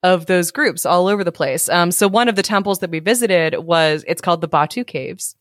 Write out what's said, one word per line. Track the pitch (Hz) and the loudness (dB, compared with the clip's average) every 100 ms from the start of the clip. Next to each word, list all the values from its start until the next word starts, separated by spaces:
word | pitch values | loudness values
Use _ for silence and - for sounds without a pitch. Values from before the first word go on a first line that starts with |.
of | 180 185 165 | 2 0 2
those | 185 175 | 0 0
groups | - 277 170 | 0 0 0
all | - 180 185 | 2 2 2
over | 208 | 0
the | 180 | -2
place. | - 143 139 - | -2 -2 -2 0
Um, | 175 175 | 2 2
so | 175 202 | 2 2
one | 208 240 | 2 2
of | 196 | 0
the | |
temples | 190 208 202 190 | 0 -2 0 -4
that | 180 | -4
we | 160 | -4
visited | 165 240 233 180 160 - | -2 0 2 2 2 -2
was, | 165 165 160 156 - | 0 2 2 0 -4
it's | 170 | -4
called | - 170 | -2 -2
the | 160 | 0
Batu | 156 151 - | 0 0 -4
Caves | 247 143 131 185 - - | -8 -8 -10 -10 -14 -14